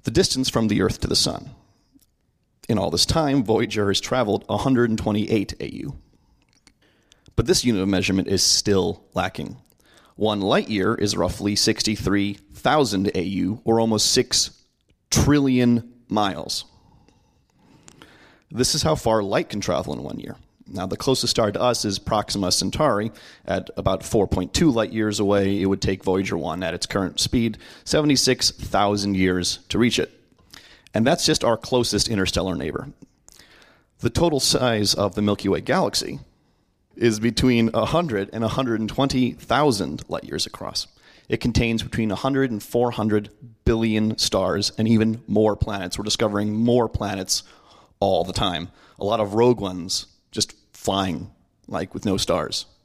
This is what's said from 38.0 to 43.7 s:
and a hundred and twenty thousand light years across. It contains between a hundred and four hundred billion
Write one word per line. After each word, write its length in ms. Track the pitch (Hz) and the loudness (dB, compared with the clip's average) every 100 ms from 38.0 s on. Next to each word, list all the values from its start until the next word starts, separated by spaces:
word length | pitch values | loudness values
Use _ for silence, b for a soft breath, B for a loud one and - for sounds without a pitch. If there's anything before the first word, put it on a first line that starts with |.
| 170 104 101 | 0 -4 -4
and 100 | 110 | -4
a 40 | 110 | -2
hundred 320 | 131 131 110 | -2 -2 -2
and 100 | 107 | -2
twenty 440 | - 135 131 123 | -2 0 2 0
thousand 680 | - - 120 151 101 73 76 - | -4 -2 2 2 2 -4 -6 -8
light 160 | 80 | -10
years 240 | - 73 - | -8 -6 -6
across. 400 | - - - - _ b b b | -8 -10 -8 -10 _ b b b
It 120 | 113 | -4
contains 420 | 123 113 117 113 | 0 2 2 0
between 260 | - - 110 | -2 -2 -2
a 60 | 95 | -2
hundred 340 | 135 135 135 | -2 0 0
and 140 | 107 | -2
four 260 | - 120 120 | -2 0 0
hundred 400 | 117 107 104 104 _ 120 - | 0 0 0 -2 _ -20 -4
billion 520 | - | 0